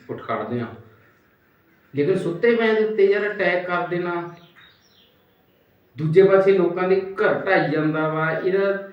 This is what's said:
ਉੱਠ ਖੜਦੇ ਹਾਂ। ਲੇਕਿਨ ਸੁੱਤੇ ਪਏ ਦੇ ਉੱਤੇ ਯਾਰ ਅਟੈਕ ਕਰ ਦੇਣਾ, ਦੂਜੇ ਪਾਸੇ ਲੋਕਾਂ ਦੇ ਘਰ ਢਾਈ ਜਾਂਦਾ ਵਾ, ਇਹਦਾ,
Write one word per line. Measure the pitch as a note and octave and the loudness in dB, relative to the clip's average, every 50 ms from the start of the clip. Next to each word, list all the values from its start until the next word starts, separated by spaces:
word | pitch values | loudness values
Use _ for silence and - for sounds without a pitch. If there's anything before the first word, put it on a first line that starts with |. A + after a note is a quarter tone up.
| - - | -16 -14
ਉੱਠ | - - | -14 -12
ਖੜਦੇ | - - A#2 - G#2+ A2 B2 B2 | -8 -6 -6 -6 -6 -6 -6 -6
ਹਾਂ। | A#2 G#2+ - - - - - _ _ _ _ _ _ _ _ _ _ _ _ _ _ _ _ _ _ _ - | -6 -8 -10 -14 -20 -20 -20 _ _ _ _ _ _ _ _ _ _ _ _ _ _ _ _ _ _ _ -4
ਲੇਕਿਨ | C3+ D3 F3+ F#3+ E3+ | -2 0 0 0 0
ਸੁੱਤੇ | - E3 - - - A#3 A#3 | -2 -4 -4 0 0 2 2
ਪਏ | A3+ A3+ A3 A3 | 2 2 2 2
ਦੇ | G#3+ G#3+ | 2 0
ਉੱਤੇ | G#3+ - G3 G3 | 0 2 2 2
ਯਾਰ | G3 G3+ G3+ G#3 G3+ | 2 2 2 -2 -4
ਅਟੈਕ | G#3 - F#3+ F3 F3 F3 F3+ F#3 | -4 -2 -2 0 0 -2 -2 -2
ਕਰ | F3 F3 E3+ F3 | -4 -4 -4 -4
ਦੇਣਾ, | F3 F3 F3 F3 F3 F3 E3+ E3+ - - - - _ - - - _ _ _ _ _ _ _ _ _ _ _ _ _ _ _ _ _ _ _ _ _ _ _ _ _ A#2+ | -4 -4 -4 -4 -6 -6 -8 -10 -14 -18 -20 -20 _ -20 -20 -20 _ _ _ _ _ _ _ _ _ _ _ _ _ _ _ _ _ _ _ _ _ _ _ _ _ -6
ਦੂਜੇ | D#3 D#3+ D#3+ F#3 F#3+ | -4 2 6 6 6
ਪਾਸੇ | F#3+ F#3+ F#3+ F#3+ G3 | 8 6 6 6 4
ਲੋਕਾਂ | G3 F#3 F3 E3 F3 F3+ F3+ F#3 | 4 4 2 0 0 -2 0 0
ਦੇ | F#3+ G3 | 0 0
ਘਰ | - - - - G#3+ F#3+ - | 0 -2 -2 0 0 0 0
ਢਾਈ | - - G3 F#3+ E3+ D#3 - | 0 0 0 2 2 2 0
ਜਾਂਦਾ | - D#3 D3+ D#3 D#3 D#3 D#3 D#3 | 0 0 0 0 0 -2 -2 -2
ਵਾ, | D#3 D#3 D#3+ D#3 | -2 -2 -2 -2
ਇਹਦਾ, | D#3+ D#3+ - F#3 F3+ G3 G3 G3 G3 G3 - - | -2 -2 -2 0 0 0 0 0 -2 -4 -6 -12